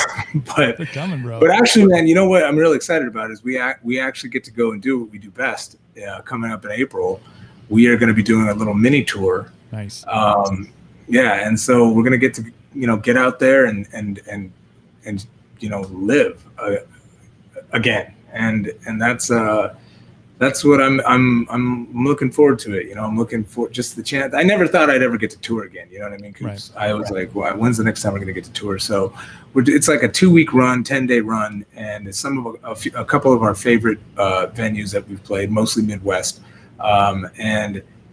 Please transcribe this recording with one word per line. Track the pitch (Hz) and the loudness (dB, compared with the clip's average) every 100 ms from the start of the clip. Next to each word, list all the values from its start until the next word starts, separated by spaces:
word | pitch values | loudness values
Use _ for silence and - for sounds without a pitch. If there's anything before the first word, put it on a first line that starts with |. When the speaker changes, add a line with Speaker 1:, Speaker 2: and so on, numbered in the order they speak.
| - - - | -2 -6 -6
Speaker 1:
<laughs> | 151 123 - | -6 -4 0
but, | 127 139 | 0 -2
Speaker 2:
They're | 160 | -8
coming, | 135 185 147 | -8 -6 -6
bro. | 120 113 | -6 0
Speaker 1:
but | 165 | 2
actually, | 208 233 226 196 | 4 4 6 6
man, | 175 160 | 6 6
you | |
know | 175 190 | 4 6
what | 185 | 4
I'm | 151 151 | 4 4
really | 165 135 | 4 2
excited | - 160 123 | 0 -2 -2
about | 110 107 | -6 -8
is | 107 | -8
we | 120 127 | -6 -4
ac-, | 127 - | -4 -4
we | 117 127 | -4 -4
actually | 131 - 123 | -4 -8 -8
get | 123 | -8
to | 120 | -6
go | 113 117 | -2 -2
and | 104 | -2
do | 127 127 | -4 -4
what | 110 | -6
we | 104 | -14
do | 101 | -16
best, | 120 127 104 - _ _ - 101 | -6 -6 -6 -10 _ _ -16 -14
uh, | 98 | -14
coming | - 123 117 | -10 -8 -6
up | 107 | -8
in | 104 | -8
April. | 107 131 95 90 87 - - - - - | -6 -4 -4 -6 -6 -12 -20 -20 -20 0
We | 107 120 | 4 6
are | 113 | 6
gonna | 117 | 4
be | 110 | 2
doing | 107 110 107 | 2 2 0
a | |
little | 104 107 | -2 -2
mini | 101 123 143 | 2 4 2
tour. | - 104 95 92 - - _ | 0 -2 -2 -2 -4 -18 _
Speaker 2:
Nice. | 107 101 - - | -12 -12 -12 -6
Speaker 1:
Um, | 110 104 101 98 95 101 - - - - | 0 2 2 0 -4 -8 -18 -20 -20 0
yeah, | 120 120 98 107 | 2 2 0 0
and | 110 | 0
so | - 123 117 | 2 4 6
we're | 110 | 4
gonna | 123 123 | 2 2
get | 127 | 0
to, | 117 110 - _ | -2 -12 -18 _
you | 139 120 | -4 -2
know, | 110 | 0
get | 120 123 | 0 2
out | 127 - | 2 2
there | 131 135 120 | 4 4 4
and, | 104 101 | 0 -8
and, | 110 104 98 - | -10 -10 -10 -12
and, | 101 92 - _ _ _ _ | -12 -14 -18 _ _ _ _
and, | 110 101 - _ _ - | -10 -10 -10 _ _ -12
you | 107 | -8
know, | 101 | -8
live, | 95 92 101 139 113 - - - | -8 -6 0 2 0 -6 -18 -10
uh, | 104 101 - - _ _ _ _ _ - - | -6 -6 -6 -20 _ _ _ _ _ -20 -8
again. | 226 - 101 - - _ | -2 0 -2 -4 -16 _
And, | 113 113 110 98 - 117 | -4 -2 -2 -4 -10 -10
and | 110 | -4
that's, | 120 123 - | -2 -2 0
uh, | 117 107 107 95 - - - - - _ - | 0 2 0 -2 -6 -20 -20 -20 -20 _ -2
that's | 131 - | -2 2
what | 147 139 | 4 6
I'm, | 135 135 127 | 4 2 4
I'm, | 127 127 120 117 | 4 4 2 0
I'm | 123 123 120 117 120 | -2 -2 -4 -6 -2
looking | 135 143 131 | 0 0 0
forward | - 143 120 | 4 4 4
to | 107 | -2
it. | 98 87 | -6 -6
You | 104 | -8
know, | |
I'm | 110 110 | -4 -2
looking | 110 117 | -2 -4
for | 104 120 117 | -6 -6 -6
just | 127 117 | -4 -8
the | 117 | -8
chance. | 104 139 135 | -6 -4 -2
I | 139 | 2
never | 185 208 160 | 2 4 2
thought | 175 147 | 4 4
I'd | 131 | 4
ever | 127 113 | 2 0
get | 110 | -4
to | - | -6
tour | - 113 | -8 -6
again. | 95 92 87 | -8 -16 -18
You | 95 | -14
know | 104 | -14
what | 101 | -14
I | |
mean? | 101 | -16
'Cause | - 120 101 - 107 | -12 -10 -10 -14 -6
Speaker 2:
Right. | 104 | -4
Speaker 1:
I | |
was | 104 104 | -2 -4
like, | 95 90 101 | -6 -6 -4
"Well, | 92 98 | -4 0
when's | 120 113 | 0 0
the | |
next | 110 - | 0 -2
time | 107 | -4
we're | 98 | -4
gonna | 95 | -6
get | 92 | -10
to | - | -12
tour?" | - 104 95 | -10 -8 -6
So | - 101 95 - - - - | -2 -2 -2 -6 -18 -20 -4
we're, | 135 | 0
d-, | 127 | 4
it's | 151 160 | 4 4
like | 147 | 2
a | 120 | 0
two-week | - 185 165 156 | 4 6 8 6
run, | 127 127 123 | 4 4 2
ten-day | 113 135 127 120 | -2 -2 0 0
run, | 110 110 107 104 101 - | 0 -2 -4 -8 -14 -14
and | 107 104 98 | -12 -12 -12
it's | 98 | -8
some | 139 135 | -6 -6
of | 117 113 | -6 -10
a, | 113 | -10
a | |
few, | 107 - 120 | -8 -8 -6
a | |
couple | 104 147 135 | -2 2 4
of | 120 | 4
our | 107 | 2
favorite, | 98 123 117 113 104 - - | 0 2 2 2 -2 -6 -2
uh, | 98 92 87 | 0 0 -2
venues | 117 110 104 101 | -4 -4 -4 -6
that | 101 98 | -6 -8
we've | 95 | -12
played, | - 98 98 | -6 -4 -2
mostly | 107 113 113 | 0 0 0
Midwest. | 107 98 98 92 - - - - - - | -2 -2 -4 -4 -4 -8 -16 -20 -20 -4
Um, | 107 101 101 98 92 - | 0 2 2 0 -8 -6
and | 110 107 104 98 - - - | -4 -2 -4 -8 -14 -20 -20